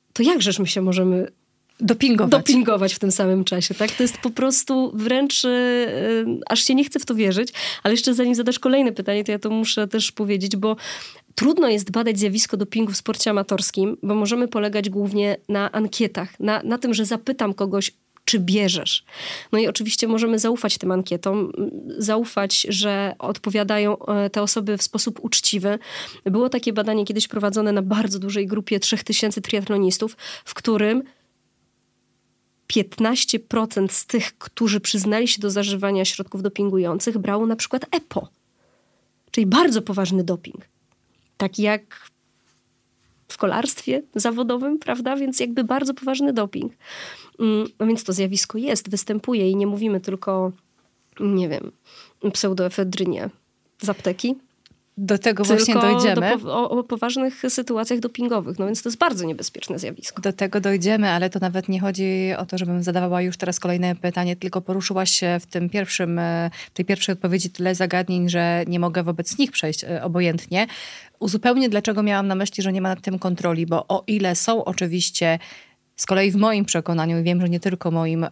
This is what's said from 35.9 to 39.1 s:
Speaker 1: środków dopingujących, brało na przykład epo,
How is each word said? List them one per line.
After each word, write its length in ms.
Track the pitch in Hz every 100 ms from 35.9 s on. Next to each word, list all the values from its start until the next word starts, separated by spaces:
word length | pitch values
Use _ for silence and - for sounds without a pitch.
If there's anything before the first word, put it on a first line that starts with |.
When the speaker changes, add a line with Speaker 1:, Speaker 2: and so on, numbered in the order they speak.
| 196
Speaker 1:
środków 380 | 190 - 190 196
dopingujących, 760 | 196 196 202 190 170 165 240 220
brało 280 | 202 202 226
na 100 | 226
przykład 300 | - 262 -
epo, 380 | 339 - - - _ _ _ _ _ _ _ _